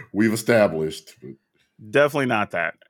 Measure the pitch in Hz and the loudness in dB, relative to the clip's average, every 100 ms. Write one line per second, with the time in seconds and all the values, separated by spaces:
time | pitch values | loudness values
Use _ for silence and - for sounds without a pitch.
0 | - 98 110 110 - 117 104 80 78 - | -8 0 0 0 2 4 2 0 -6 -8
1 | - - 67 69 _ _ _ _ 107 135 | -16 -20 -20 -20 _ _ _ _ -2 2
2 | 147 143 131 113 101 87 82 - | 2 0 -2 -2 -2 -4 -6 -6